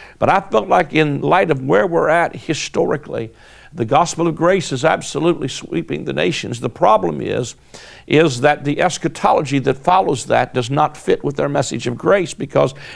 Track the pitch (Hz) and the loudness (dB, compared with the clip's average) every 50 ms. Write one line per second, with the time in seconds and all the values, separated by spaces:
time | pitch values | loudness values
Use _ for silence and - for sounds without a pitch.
0 | - - - - - 117 160 196 185 - - 220 196 190 196 185 170 139 - 156 | -20 -20 -6 -2 0 2 2 2 0 0 -2 -2 0 2 2 2 2 2 2 2
1 | 156 147 143 139 135 143 165 185 196 175 151 131 131 135 170 202 208 180 170 165 | 2 2 0 -2 0 2 2 2 2 2 0 -2 0 2 2 2 2 2 0 0
2 | 165 165 160 170 165 - - - - - 156 - - - - - - - - 139 | 2 2 2 2 2 0 -4 -8 -8 -6 -6 -6 -6 -4 -2 -2 -2 0 -2 -4
3 | - - - 117 117 110 - - - - - - - - - 170 117 113 139 151 | -6 -8 -8 -8 -8 -10 -12 -18 -20 -20 -20 -20 -20 -16 -8 -6 -2 2 4 4
4 | 175 156 - 156 165 170 156 - 160 175 190 190 151 - 143 123 135 - 95 - | 4 2 0 0 -2 -2 0 2 2 2 2 2 0 -2 -4 0 0 0 0 0
5 | - - - 143 156 175 170 - - 135 - - - - - 165 156 - - 147 | -2 -6 -4 0 0 0 0 0 -2 -6 -8 -10 -10 -6 -6 -6 -4 -4 -6 -6
6 | - 147 135 143 165 180 147 - - - 120 117 127 127 - - 170 202 220 208 | -6 -6 -2 0 0 0 -2 -2 -4 -6 -6 -6 -6 -8 -2 2 4 4 4 4
7 | - 170 151 139 110 101 101 113 123 117 - - _ _ - - - - - - | 2 0 -4 -4 -4 -4 -4 -4 -4 -6 -10 -14 _ _ -20 -20 -20 -20 -20 -18
8 | - - 139 147 165 156 127 120 131 147 147 147 135 147 143 - 160 180 - - | -4 2 4 4 4 4 2 2 2 2 2 2 0 -2 0 0 0 0 0 -2
9 | - 165 - - - 208 - - 160 127 139 139 123 139 135 - - - 180 185 | -4 -6 -4 0 0 2 2 2 0 0 -2 0 0 0 -2 0 0 2 2 2
10 | 190 - 147 117 - - 117 120 123 - - 131 120 117 135 147 151 - - - | 2 2 -2 -4 -2 0 2 2 2 0 -2 -4 -4 0 0 0 0 0 -2 -4
11 | - - - - - 147 143 - 147 143 143 143 135 - - 123 - 131 120 117 | -2 0 0 0 0 -2 -2 -2 -2 -2 0 -2 -2 -2 -4 -6 -6 -6 -6 -2
12 | - - 190 202 175 135 - - 147 139 - 143 143 135 139 - - - - | 0 2 2 2 0 -2 -6 -8 -10 -2 0 2 2 2 0 -6 -14 -18 -18